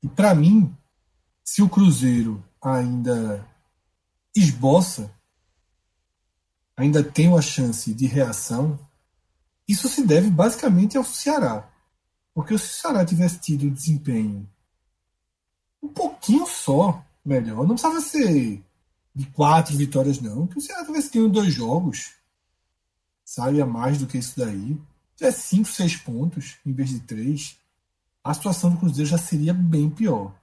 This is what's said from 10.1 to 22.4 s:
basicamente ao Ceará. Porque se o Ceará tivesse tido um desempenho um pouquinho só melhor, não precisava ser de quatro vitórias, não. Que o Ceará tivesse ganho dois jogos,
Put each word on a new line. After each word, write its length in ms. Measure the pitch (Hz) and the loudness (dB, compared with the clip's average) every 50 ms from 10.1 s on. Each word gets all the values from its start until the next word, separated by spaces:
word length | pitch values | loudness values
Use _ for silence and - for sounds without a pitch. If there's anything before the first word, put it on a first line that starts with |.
| 151 160 190 214 | 4 4 4 4
basicamente 680 | 180 156 190 226 233 - - 269 185 175 196 214 - | 2 2 2 2 0 0 0 2 4 4 4 2 0
ao 60 | 269 | -2
Ceará. 680 | 247 - - - - 285 302 294 208 127 113 104 - _ _ _ _ _ _ _ _ _ _ _ _ _ _ | -4 -4 -6 -4 -2 -2 0 0 0 -2 -4 -6 -12 _ _ _ _ _ _ _ _ _ _ _ _ _ _
Porque 240 | 165 147 - 214 214 | -8 -4 -2 -2 -2
se 60 | - | -2
o 40 | - | -4
Ceará 360 | - - - 330 277 202 180 | -10 -6 -4 -2 0 0 2
tivesse 340 | 165 185 165 180 170 165 - | 2 2 2 2 0 0 -4
tido 280 | - - 151 139 139 | -4 -4 -2 -2 0
um 40 | 143 | -2
desempenho 800 | 135 - - 160 151 143 - 139 123 113 110 107 101 101 98 101 _ _ _ _ _ _ _ _ _ _ _ _ _ _ _ _ _ _ _ _ _ _ _ _ _ _ | -4 -2 -2 -2 -2 -2 -2 -4 -2 -2 -2 -2 -4 -8 -12 -16 _ _ _ _ _ _ _ _ _ _ _ _ _ _ _ _ _ _ _ _ _ _ _ _ _ _
um 60 | - | -16
pouquinho 600 | 294 - - 359 294 - - - - 214 294 349 339 | -14 -8 -6 -6 -6 -6 -8 0 2 2 2 2 -2
só 520 | - - - - 175 180 185 202 - - - _ _ _ _ | -8 -8 -4 -2 0 2 2 2 0 -4 -8 _ _ _ _
melhor, 340 | 143 139 127 113 113 110 107 | -2 -2 -2 -2 -4 -6 -2
não 180 | 135 175 233 | 0 0 0
precisava 240 | 233 - 320 320 330 | 0 0 -2 -2 -2
ser 600 | 294 - - 302 269 196 165 143 123 113 104 98 - _ _ _ _ _ _ _ _ _ _ | -4 -4 -2 0 2 2 2 2 0 -2 -6 -10 -14 _ _ _ _ _ _ _ _ _ _
de 120 | 139 139 | -10 -10
quatro 500 | - - - 147 147 156 165 160 - 147 | -10 -2 2 4 4 6 4 4 2 -2
vitórias, 440 | 143 143 139 - 135 135 143 135 - | -2 -2 0 0 0 0 0 -2 -4
não. 280 | 123 107 104 123 160 185 | -6 -8 -6 -4 -6 -4
Que 100 | - 285 | -6 -8
o 20 | |
Ceará 240 | 285 - - 359 330 | -10 -8 -10 -12 -10
tivesse 260 | 302 302 311 285 294 | -6 -6 -6 -6 -2
ganho 180 | - 226 226 220 | 0 2 2 4
dois 260 | 185 214 208 185 143 | 4 2 2 2 0
jogos, 600 | 117 120 113 127 165 185 156 - - - - _ _ _ _ _ _ | 0 -2 -2 -2 -2 -2 -2 -6 -6 -12 -16 _ _ _ _ _ _